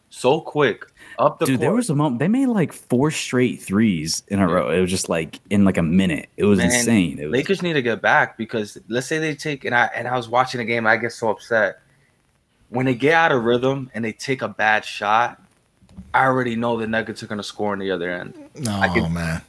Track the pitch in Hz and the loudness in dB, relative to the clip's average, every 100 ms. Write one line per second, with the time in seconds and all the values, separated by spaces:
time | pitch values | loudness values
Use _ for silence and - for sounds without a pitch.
0 | _ - 127 156 - 147 131 92 - _ | _ -2 2 2 0 0 0 0 -10 _
1 | - - 113 - 156 127 147 233 233 143 | -12 0 0 2 0 2 2 0 0 0
2 | 151 120 165 254 262 214 147 - - 123 | 0 0 0 2 2 2 0 -4 -2 2
3 | 151 - - 127 127 - - 98 113 82 | 2 0 -2 0 0 -2 -2 2 2 2
4 | 80 - - 101 90 85 64 87 90 92 | -2 -6 -2 0 2 2 2 0 0 -2
5 | - 85 80 - - 101 98 92 80 92 | -2 -4 -4 -8 -2 4 4 4 2 2
6 | 92 76 - - 104 101 123 123 117 110 | 2 -2 -6 0 2 4 2 2 2 2
7 | 85 69 76 123 151 185 180 151 120 101 | 2 -2 -2 -2 0 -2 0 -2 -2 0
8 | 104 147 120 - 110 113 104 - - 120 | 2 2 2 -4 -6 -6 -6 -10 -6 -4
9 | - 160 156 143 156 139 131 120 113 113 | -2 -2 -2 -4 -6 -6 -2 0 0 -2
10 | 123 127 113 120 127 123 113 117 110 110 | -4 -4 0 0 0 -2 -2 0 2 2
11 | 117 - 110 98 - 113 101 - _ _ | 0 -4 -2 -2 -2 0 0 -2 _ _
12 | _ _ _ _ _ _ - 120 131 117 | _ _ _ _ _ _ -8 -2 0 2
13 | 139 165 165 131 113 123 131 139 127 107 | 2 4 4 2 2 2 2 -2 -6 -6
14 | 113 - - 131 110 101 107 107 - - | -8 -6 -6 -4 -4 -2 2 0 -2 -6
15 | 104 110 117 - _ _ _ _ _ - | 0 2 0 -4 _ _ _ _ _ -20
16 | - 127 131 131 123 113 120 113 110 113 | -4 0 2 2 0 -2 -2 -2 -2 -2
17 | 110 104 110 104 101 - 104 98 98 90 | -4 -8 -8 -8 -8 -4 -4 -2 -2 -2
18 | 90 90 - - - 147 117 101 110 113 | -4 -6 -10 -16 -18 -6 -4 0 0 0
19 | 85 85 82 80 | 0 -2 -4 -6